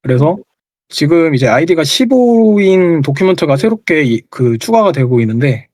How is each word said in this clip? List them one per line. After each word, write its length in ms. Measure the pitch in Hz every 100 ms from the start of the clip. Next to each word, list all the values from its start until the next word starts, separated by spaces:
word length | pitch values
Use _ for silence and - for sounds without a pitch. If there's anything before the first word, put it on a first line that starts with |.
그래서 360 | 131 127 147 202 - _ _ _ _
지금 440 | - 147 170 165
이제 140 | 131 127
아이디가 360 | 120 165 165 147
십오인 1160 | - 247 262 240 233 220 208 190 190 180 160
도큐멘트가 540 | 143 139 190 180 156 135
새롭게 460 | 220 220 - 156
이-, 180 | 131 113 _
그 280 | - 123 117
추가가 340 | - 226 -
되고 300 | 135 127 123
있는데 480 | 113 113 139 110 -